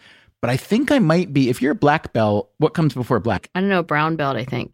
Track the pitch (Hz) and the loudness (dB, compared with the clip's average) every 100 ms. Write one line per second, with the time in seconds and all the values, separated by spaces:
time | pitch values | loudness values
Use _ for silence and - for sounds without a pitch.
0 | - - _ - 117 127 - 220 294 285 | -18 -20 _ -8 -4 -4 -2 0 2 2
1 | 160 170 180 139 127 127 131 135 147 156 | 4 2 0 0 2 2 0 2 2 2
2 | - - 107 104 - - 151 - 156 131 | -2 0 2 0 -2 -2 -2 2 0 0
3 | 117 117 113 92 - 180 196 185 170 147 | -2 0 0 -4 -6 -4 -2 -2 0 -2
4 | 160 160 143 135 - 123 - | -2 -2 -4 -4 -6 -8 -8